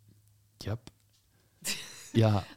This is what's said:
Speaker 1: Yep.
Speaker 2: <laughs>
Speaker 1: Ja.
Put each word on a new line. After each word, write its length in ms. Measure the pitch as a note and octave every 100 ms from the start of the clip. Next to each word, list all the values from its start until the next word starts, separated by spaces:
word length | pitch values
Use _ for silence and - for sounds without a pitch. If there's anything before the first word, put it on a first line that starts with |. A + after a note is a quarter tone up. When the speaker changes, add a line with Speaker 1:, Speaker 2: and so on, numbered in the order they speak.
| _ _ _ _ _ -
Speaker 1:
Yep. 320 | - A2+ - - _ _ _ _ _ _
Speaker 2:
<laughs> 220 | - - - - -
Speaker 1:
Ja. 320 | - A2 G2+ -